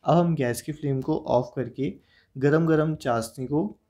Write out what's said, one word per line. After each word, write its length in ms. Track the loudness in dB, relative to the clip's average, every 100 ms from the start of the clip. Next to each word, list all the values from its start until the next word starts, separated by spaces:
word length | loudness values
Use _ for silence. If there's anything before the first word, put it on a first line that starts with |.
अब 120 | 4 4
हम 180 | 4
गैस 260 | 2 0 -2
की 100 | -6
फ्लेम 280 | -6 -4 -2
को 140 | -2 -4 2
ऑफ 240 | 0 0 -6
करके 360 | -8 -4 -6 -6 _ _ _ 0
गरम 300 | 2 4 4
गरम 280 | 2 0 -2
चाशनी 500 | -2 -2 -2 -8 -4
को 180 | -2 -2 -8 _